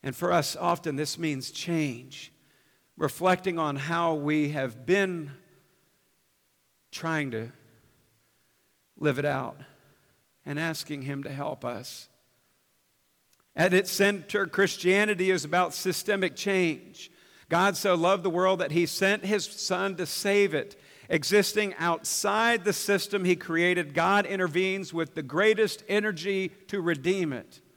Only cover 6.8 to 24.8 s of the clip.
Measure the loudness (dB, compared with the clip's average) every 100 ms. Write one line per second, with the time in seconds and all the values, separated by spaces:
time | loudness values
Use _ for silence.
6.8 | _ -8 -4 -2 -2 -4 -8 -14 _ _
7.8 | _ _ _ _ _ _ _ _ _ _
8.8 | _ -4 -2 0 -2 -2 -6 -12 -20 _
9.8 | _ _ _ _ _ _ -10 -4 -4 -6
10.8 | -8 -8 -6 -8 -8 -8 -6 -6 -8 -8
11.8 | -12 -16 -18 _ _ _ _ _ _ _
12.8 | _ _ _ _ _ _ _ 0 4 4
13.8 | 2 2 2 2 -4 -4 -2 2 0 2
14.8 | 2 4 2 2 2 0 0 0 0 -2
15.8 | -4 -4 -2 0 0 -2 0 2 2 -2
16.8 | -10 -20 -20 _ _ -20 _ 2 2 2
17.8 | 2 4 4 2 2 2 2 2 0 2
18.8 | 0 2 2 2 0 -2 -2 -8 -4 -2
19.8 | -2 -2 -6 -4 2 4 4 0 -4 -12
20.8 | -20 -20 -2 -2 4 4 4 0 -2 -2
21.8 | -2 0 -2 -2 0 2 2 2 0 -2
22.8 | 0 0 2 0 2 0 0 2 4 2
23.8 | 0 2 4 4 2 0 0 2 0 -2